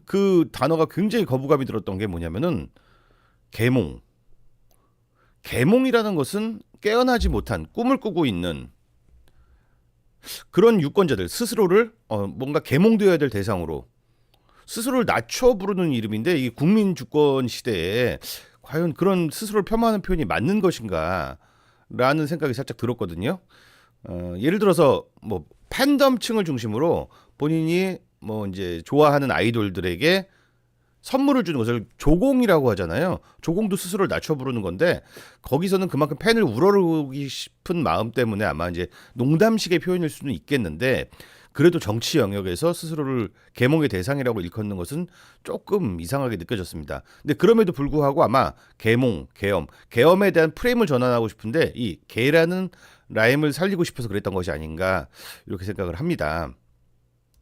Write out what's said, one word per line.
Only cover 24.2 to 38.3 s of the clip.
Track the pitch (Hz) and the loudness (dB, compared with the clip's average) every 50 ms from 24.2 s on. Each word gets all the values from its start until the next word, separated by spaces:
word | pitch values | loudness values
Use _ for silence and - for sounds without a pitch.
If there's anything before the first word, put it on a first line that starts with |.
| 90 90 87 92 | -10 -10 -8 -4
예를 | 117 156 190 208 | -2 -2 0 2
들어서 | 214 196 165 160 156 135 104 85 - _ _ _ | 2 2 4 6 6 4 4 2 -2 _ _ _
뭐 | - 110 104 87 76 _ _ _ _ - | -8 -6 -6 -6 -8 _ _ _ _ -10
팬덤층을 | - - 269 285 285 262 285 269 254 - - - 220 220 190 | -2 0 2 2 4 4 4 4 2 0 -2 -2 -2 -2 -2
중심으로 | 160 139 117 117 110 104 120 156 170 120 80 69 - _ - _ _ _ - | -2 -4 -4 -4 -4 -2 -2 0 0 0 -2 -4 -8 _ -20 _ _ _ -6
본인이 | 147 156 160 160 160 160 170 180 190 190 180 - _ _ _ _ | -2 -2 0 0 0 0 0 0 0 -2 -4 -8 _ _ _ _
뭐 | - 104 107 110 104 | -10 -8 -6 -6 -6
이제 | 98 90 98 95 87 85 85 82 | -6 -6 -6 -6 -6 -6 -8 -6
좋아하는 | - 139 143 151 147 143 143 139 123 | -2 4 6 6 6 6 4 2 2
아이돌들에게 | 80 80 95 120 117 117 104 101 87 98 87 92 85 87 135 165 185 196 180 _ _ _ _ _ _ _ _ _ _ _ _ _ _ _ | 2 2 2 2 2 2 -2 -2 -2 -4 -4 -4 -4 0 2 2 2 2 -2 _ _ _ _ _ _ _ _ _ _ _ _ _ _ _
선물을 | _ - - 269 277 285 269 254 190 | _ -2 0 2 4 4 4 2 2
주는 | 165 151 | 0 -2
것을 | 127 107 117 120 117 - - _ | -2 0 0 -2 -4 -4 -10 _
조공이라고 | _ - 143 160 180 247 277 269 254 247 202 175 151 135 120 | _ 4 4 4 6 4 2 4 4 4 4 4 4 4 2
하잖아요. | 101 90 90 80 85 123 170 185 123 - _ _ _ _ | 0 0 -2 -4 -2 -2 -2 -2 -4 -6 _ _ _ _
조공도 | - 160 165 202 226 190 196 | -4 -2 -2 0 0 -2 -2
스스로를 | - - 175 196 196 190 120 | -4 -6 -6 -2 -2 0 0
낮춰 | - 165 - - 156 | 0 -4 -2 -4 -4
부르는 | 131 127 135 123 113 | -4 -2 -4 -4 -4
건데, | 98 87 87 98 160 175 120 - - _ - - - - _ _ | -4 -4 -2 0 0 0 0 -2 -6 _ -20 -20 -20 -20 _ _
거기서는 | - - 127 151 185 190 196 185 190 - | -6 -2 -2 0 0 0 0 0 0 -2
그만큼 | - 135 151 143 156 - | 0 0 0 0 -2 -2
팬을 | - 226 226 226 | 0 2 2 4
우러르기 | 202 131 104 120 170 202 202 202 180 165 160 156 143 131 131 143 143 131 | 2 2 2 2 4 4 4 4 4 2 2 0 -2 -4 -6 -8 -8 -8
싶은 | - - - - _ _ _ - 175 170 | -8 -10 -12 -14 _ _ _ -4 -2 0
마음 | 131 85 82 92 107 117 | 0 0 0 0 0 -2
때문에 | - 131 123 113 | -2 -2 0 0